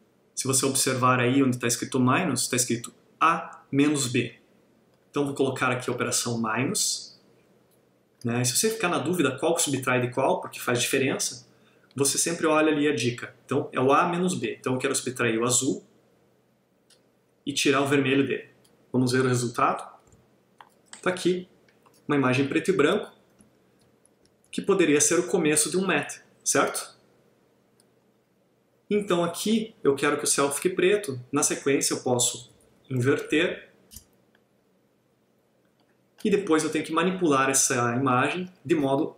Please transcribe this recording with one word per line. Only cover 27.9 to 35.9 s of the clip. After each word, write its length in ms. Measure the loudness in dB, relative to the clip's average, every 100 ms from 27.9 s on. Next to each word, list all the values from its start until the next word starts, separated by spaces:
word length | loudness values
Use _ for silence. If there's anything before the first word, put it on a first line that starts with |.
| _ _ _ _ _ _ _ _ _ -2
Então, 320 | -2 0 0
aqui 540 | 0 -2 0 0 -2 -2
eu 120 | 0
quero 240 | 0 0 0
que 60 |
o 20 | -2
céu 240 | 0 0
fique 200 | 0 -2
preto. 500 | 0 2 0 -2 -10 -4
Na 120 | -2
sequência, 520 | 0 -2 0 0 0
eu 60 | -4
posso 520 | -2 0 0 -4 -14 _ _ _ -8
inverter. 840 | -2 0 0 0 0 0 -4 -14 _ _ -20 _ _ _ _ _ _ _ _ _ _ _ _ _ _ _ _ _ _ _